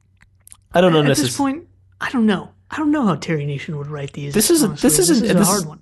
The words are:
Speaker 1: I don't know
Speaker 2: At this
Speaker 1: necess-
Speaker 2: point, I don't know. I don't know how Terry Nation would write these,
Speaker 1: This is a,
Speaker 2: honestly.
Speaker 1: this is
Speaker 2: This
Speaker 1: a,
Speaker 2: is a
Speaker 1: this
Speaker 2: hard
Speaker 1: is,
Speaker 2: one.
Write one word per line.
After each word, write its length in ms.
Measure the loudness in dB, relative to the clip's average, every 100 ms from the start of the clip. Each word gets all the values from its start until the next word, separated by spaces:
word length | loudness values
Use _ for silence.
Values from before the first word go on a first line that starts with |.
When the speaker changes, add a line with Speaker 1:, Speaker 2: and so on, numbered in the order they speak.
| _ _ -20 _ _ -20 _
Speaker 1:
I 80 | 2
don't 120 | 4
know 60 | 4
Speaker 2:
At 60 | 2
this 140 | 2 -2
Speaker 1:
necess- 40 | -2
Speaker 2:
point, 300 | -2 -4 -12 _ _ _
I 120 | -4
don't 160 | 0 2
know. 220 | 0 -6 _ _
I 60 | -4
don't 140 | 0
know 140 | 0 0
how 100 | -2
Terry 300 | -2 -4 -4
Nation 320 | -8 -8 -10
would 100 | -10
write 240 | -10 -10
these, 220 | -10 -4
Speaker 1:
This 180 | 0 2
is 100 | 2
a, 60 | 2
Speaker 2:
honestly. 220 | 0 0
Speaker 1:
this 100 | 2
is 80 | 2
Speaker 2:
This 140 | 2
Speaker 1:
a, 40 | 2
Speaker 2:
is 60 |
a 20 | 2
Speaker 1:
this 120 | 2
Speaker 2:
hard 120 | 0
Speaker 1:
is, 40 | -4
Speaker 2:
one. 140 | -12